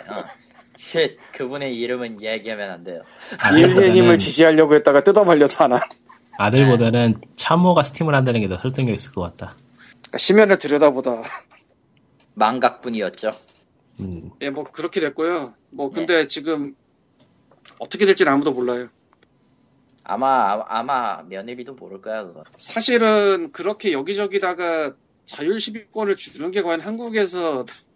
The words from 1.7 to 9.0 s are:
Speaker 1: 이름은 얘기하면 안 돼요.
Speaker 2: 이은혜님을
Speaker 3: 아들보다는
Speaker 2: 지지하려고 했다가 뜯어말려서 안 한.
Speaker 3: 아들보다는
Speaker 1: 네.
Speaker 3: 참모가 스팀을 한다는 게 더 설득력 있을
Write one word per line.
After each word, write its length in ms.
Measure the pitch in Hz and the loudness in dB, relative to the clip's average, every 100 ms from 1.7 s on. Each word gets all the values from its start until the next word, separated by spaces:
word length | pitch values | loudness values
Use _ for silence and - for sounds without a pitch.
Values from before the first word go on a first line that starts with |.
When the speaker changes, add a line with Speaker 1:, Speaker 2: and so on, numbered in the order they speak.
| 117 | -6
Speaker 1:
이름은 420 | 120 123 120 107 | -6 -6 -8 -10
얘기하면 480 | 110 110 107 107 101 | -8 -8 -8 -10 -10
안 140 | 87 | -12
돼요. 180 | 85 85 - - - - - | -14 -14 -16 -20 -18 -4 2
Speaker 2:
이은혜님을 240 | 151 170 185 | 6 6 6
Speaker 3:
아들보다는 340 | 190 180 180 165 | 6 6 6 6
Speaker 2:
지지하려고 580 | - 156 160 156 156 151 | 4 6 6 6 6 6
했다가 280 | 147 143 | 6 4
뜯어말려서 600 | 139 202 196 156 143 - 147 | 6 4 6 6 4 4 2
안 80 | |
한. 60 | 123 - - _ - _ - | 2 -2 -12 _ -20 _ -4
Speaker 3:
아들보다는 760 | 104 127 135 120 113 120 117 107 | 2 4 6 4 2 2 2 0
Speaker 1:
네. 60 | - - | -6 -6
Speaker 3:
참모가 480 | - 165 180 170 | 0 2 4 2
스팀을 300 | 139 - 160 143 | 0 -2 0 2
한다는 260 | 131 117 | 2 0
게 60 | 101 | -2
더 100 | 90 | -4
설득력 360 | 131 131 127 | -6 -2 -2
있을 160 | 104 | -4